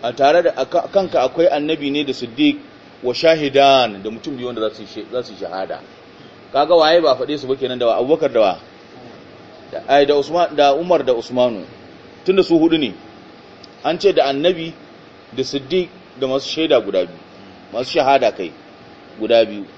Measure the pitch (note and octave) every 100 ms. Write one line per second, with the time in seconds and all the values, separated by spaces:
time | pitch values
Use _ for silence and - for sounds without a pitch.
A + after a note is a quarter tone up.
0 | A#2 A#2+ C#3 E3+ E3 B2+ C3 E3+ - G3
1 | F3+ E3 B2+ - E3+ D3 D3 D#3+ C#3+ C#3+
2 | C#3 B2+ A#2 A2+ D3+ C#3+ - - - -
3 | B2 B2 D#3+ D#3+ C#3+ C3 C#3 C3+ A#2+ G2
4 | G#2+ A2+ D#3 C3+ B2 A2+ A2 G#2 G2+ A2
5 | G2+ A#2+ A#2+ F#2+ F#2 F#2 F#2+ D#2+ - -
6 | - - - - - C3+ D3+ E3+ D#3 E3+
7 | D#3 B2+ B2+ D3+ C3 C3+ B2+ B2 A#2+ G#2
8 | B2+ D#3+ D3 A#2+ G#2 E2+ - - - -
9 | - - - - - - - - - C#3
10 | C#3+ C#3+ C#3 E3+ E3 D3 C#3+ C#3 F3 D#4
11 | C3 A#2+ A2+ B2+ B2 G#2+ D#2 - - -
12 | - - - F#3+ E3+ E3 E3 D#3+ B2+ F2+
13 | - - - - - - - - C#3+ E3+
14 | G3 D#3+ C#3 C#3 E3 F3 E3 D3+ - -
15 | - - - B2 C3 C#3 C3 F#3 F3 -
16 | - - C3 C3+ - - D#3+ C3+ G2 F#2+
17 | F2+ - - - - - - G#2+ C3 E3
18 | C3+ C#3 A#2+ - F2 - - - - -
19 | - - G#2+ A#2 A2 G#2 G2